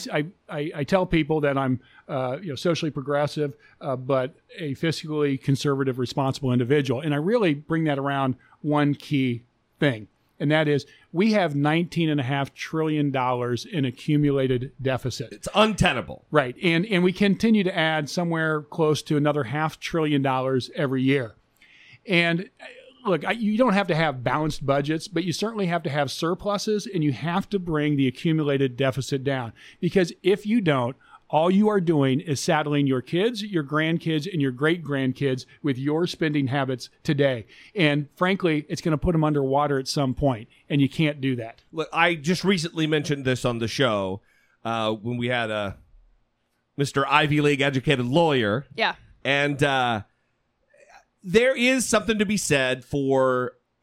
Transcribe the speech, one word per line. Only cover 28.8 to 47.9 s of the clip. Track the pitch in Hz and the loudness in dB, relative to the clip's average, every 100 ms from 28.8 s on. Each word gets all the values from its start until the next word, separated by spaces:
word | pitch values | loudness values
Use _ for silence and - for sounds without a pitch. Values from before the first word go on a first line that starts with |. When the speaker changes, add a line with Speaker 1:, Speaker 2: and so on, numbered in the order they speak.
| 135 135 - 139 | -2 -2 -4 -4
Speaker 1:
down. | 135 131 117 - - - | -2 -4 -6 -12 -20 -4
Because | 175 196 175 - | 0 2 2 0
if | 185 196 208 | 0 0 2
you | 233 | 0
don't, | 175 135 123 - _ - - | 2 2 0 -6 _ -20 -2
all | 156 175 | 2 4
you | 190 214 | 4 4
are | 208 | 4
doing | 170 151 135 135 | 2 4 4 2
is | 180 131 | -2 -2
saddling | - 156 147 147 139 | 0 0 2 0 2
your | 127 | 0
kids, | - 170 226 220 | -2 0 0 -2
your | 208 175 | -4 -4
grandkids, | 135 147 160 170 165 156 180 | -2 0 0 0 -2 -2 -2
and | 175 | -2
your | 139 | -2
great-grandkids | 123 156 175 143 139 131 127 139 127 - - | 0 0 0 -4 -2 -2 0 -2 -2 -8 -6
with | 147 127 | -4 -2
your | 139 156 175 | -2 0 -2
spending | - 160 151 131 | -2 -2 0 0
habits | 143 131 127 - _ | -2 -2 -6 -10 _
today. | - 139 139 120 - - - | -2 2 2 0 -8 -20 -8
And | 208 151 147 139 - | 0 2 2 -2 -2
frankly, | 185 196 175 151 - | 0 2 0 0 -2
it's | 175 | -4
gonna | 170 151 | -2 0
put | 180 160 | 0 2
'em | |
underwater | 156 143 135 139 147 135 | 2 2 2 2 2 -2
at | 135 | -2
some | 151 135 | -2 -2
point, | 123 139 110 117 _ - | 0 0 0 -8 _ -2
and | 147 | 2
you | 135 | 2
can't | - 151 147 | 2 -2 0
do | 135 120 | -2 -4
that. | 113 - _ | -6 -16 _
Speaker 2:
Look, | 160 151 | -8 -4
I | 156 170 | 0 2
just | 170 143 180 | 2 -2 0
recently | 180 190 165 165 156 | 2 0 -2 -2 0
mentioned | 156 147 143 131 | 0 0 -2 -2
this | 123 127 | 0 -2
on | 117 | -2
the | 113 | -2
show, | - 127 104 95 98 _ _ _ _ | 0 2 0 -2 -6 _ _ _ _
uh, | 113 113 110 | -6 -4 -2
when | 110 113 123 | -4 -6 -4
we | 120 | -2
had | 123 113 | -2 -2
a | 107 101 - _ - _ _ _ _ _ _ _ - | -4 -6 -8 _ -20 _ _ _ _ _ _ _ -6
Mister | 143 143 139 | -2 -2 2
Ivy | 147 151 147 | 4 4 2
League | 147 143 | 2 2
educated | 139 131 156 | 0 0 0